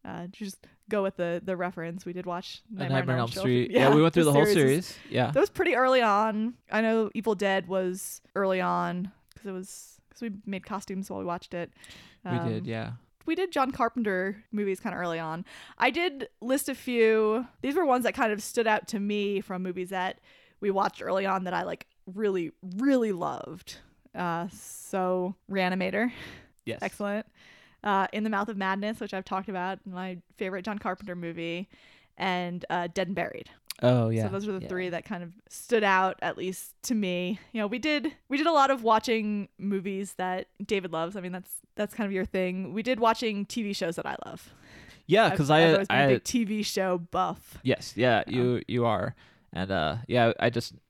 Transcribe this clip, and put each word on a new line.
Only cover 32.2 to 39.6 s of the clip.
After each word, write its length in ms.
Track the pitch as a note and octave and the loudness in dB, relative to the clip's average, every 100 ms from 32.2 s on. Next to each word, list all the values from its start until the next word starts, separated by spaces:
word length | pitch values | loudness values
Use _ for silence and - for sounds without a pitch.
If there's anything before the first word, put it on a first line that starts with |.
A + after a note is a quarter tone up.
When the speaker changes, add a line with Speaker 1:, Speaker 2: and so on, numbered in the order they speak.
| F#3+ F3+ F3 F3 - | -2 -2 -4 -8 -4
Speaker 1:
uh, 200 | F3 F3 | -4 -2
Dead 180 | E3 F3+ | -2 -2
and 80 | |
Buried. 340 | F3+ E3 - - - _ - | -2 -4 -6 -16 -20 _ 2
Speaker 2:
Oh, 280 | B2 B2+ A2+ | 4 6 4
yeah. 160 | A2+ | 2
Speaker 1:
So 60 | G#2+ | 0
those 180 | G3 G#3 | -2 -4
are 40 | |
the 100 | F#3+ | -6
Speaker 2:
Yeah. 60 | - | -6
Speaker 1:
three 200 | F3+ F#3 | -4 -4
that 160 | E3+ | -6
kind 180 | - F3+ | -8 -10
of 100 | F3 F3 _ | -10 -16 _
stood 360 | - - A#3 | -18 0 2
out, 340 | G#3 F#3+ F#3+ - | 6 4 4 0
at 160 | E3+ - | -4 -4
least 380 | F3+ F#3 - - | -6 -6 -12 -12
to 140 | - A3+ | -2 0
me. 420 | F#3+ F3+ F3+ F#3+ - | 0 -2 -2 -4 -6
You 80 | A3+ | -6
know, 80 | G#3 | -4
we 100 | A#3+ | -2
did, 340 | D#4 D4 C4 - _ | 0 0 -2 -8 _
we 80 | C#4 | 0
did 120 | D#4+ | 4
a 40 | |
lot 200 | D#4 C4+ | 6 6
of 100 | C4+ | 4
watching 640 | A3+ A3 A#3+ A3+ G#3+ G#3 G3 | 4 4 4 0 0 -4 -6
movies 560 | _ | _